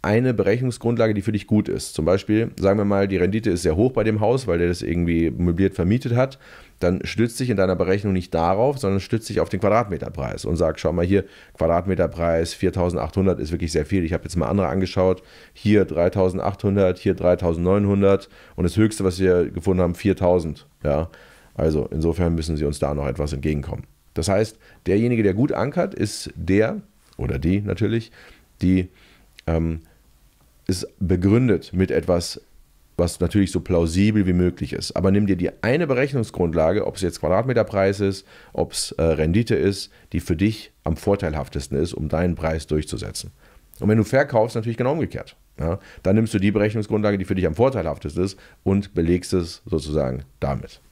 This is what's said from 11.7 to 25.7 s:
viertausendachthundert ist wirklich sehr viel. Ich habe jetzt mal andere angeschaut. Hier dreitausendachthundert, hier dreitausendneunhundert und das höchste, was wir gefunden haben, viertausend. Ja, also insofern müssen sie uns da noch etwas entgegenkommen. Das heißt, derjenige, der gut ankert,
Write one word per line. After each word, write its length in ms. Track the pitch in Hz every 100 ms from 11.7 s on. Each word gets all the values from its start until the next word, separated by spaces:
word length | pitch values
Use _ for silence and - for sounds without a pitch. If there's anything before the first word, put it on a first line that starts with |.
| 85 90 90 85 71 85 82 85
viertausendachthundert 880 | - 92 92 87 85 57 - 95 87
ist 100 | 78
wirklich 200 | 82 85
sehr 140 | 82 73
viel. 180 | 98
Ich 80 | 82
habe 120 | 85
jetzt 120 | - 87
mal 120 | 73
andere 200 | 98 87
angeschaut. 540 | 82 92 - 92 92 - - -
Hier 320 | - 107 104 95
dreitausendachthundert, 1120 | 82 87 104 92 90 - 98 104 101 95 90
hier 160 | 98
dreitausendneunhundert 1120 | 90 85 90 87 82 87 101 104 101 98 98 - - - -
und 80 |
das 120 | 90 104
höchste, 280 | 110 -
was 140 | 95 90
wir 320 | 92 90 85
gefunden 320 | 90 98 92
haben, 120 | 87
viertausend. 720 | 87 104 90 92 90 80 73 - _
Ja, 260 | 76 71 85 - - - _
also 340 | - 80 76 -
insofern 440 | - 80 82 87
müssen 220 | 85 80 76
sie 80 |
uns 140 | 73 76
da 140 | 71
noch 120 | 71 71
etwas 260 | 64 73
entgegenkommen. 520 | 69 71 73 73 62 - _ _
Das 160 | - 80
heißt, 300 | 98 110 - - - -
derjenige, 360 | 98 117 120
der 100 | 101
gut 180 | 95 147
ankert, 420 | - -